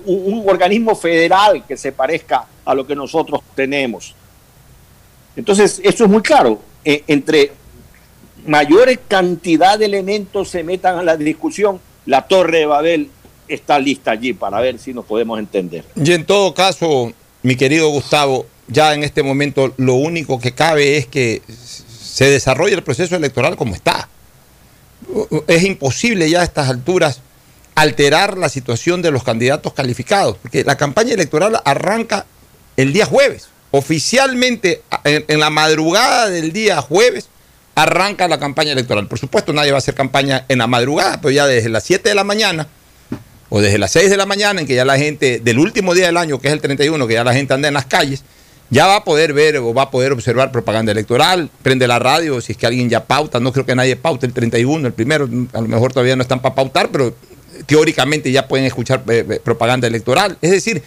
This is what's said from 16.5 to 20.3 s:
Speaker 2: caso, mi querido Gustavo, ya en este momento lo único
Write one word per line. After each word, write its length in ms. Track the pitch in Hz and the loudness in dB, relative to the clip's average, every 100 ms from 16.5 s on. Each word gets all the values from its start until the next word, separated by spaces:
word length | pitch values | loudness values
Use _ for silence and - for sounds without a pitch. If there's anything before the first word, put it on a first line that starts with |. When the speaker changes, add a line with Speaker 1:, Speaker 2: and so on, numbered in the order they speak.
Speaker 2:
caso, 580 | 151 190 170 170 139 117 - _ _ | 0 -2 0 0 0 -2 -8 _ _
mi 140 | 127 127 | -2 0
querido 320 | 131 160 156 | 2 2 2
Gustavo, 580 | 143 - 151 143 131 - _ - | 0 -2 0 2 0 -4 _ -4
ya 260 | 120 156 | 2 2
en 80 | 147 | 2
este 200 | 147 156 | -2 -2
momento 520 | 139 135 143 135 131 131 | -2 0 -2 0 -2 0
lo 180 | 127 | 0
único 460 | 127 151 170 139 | 2 0 -4 -6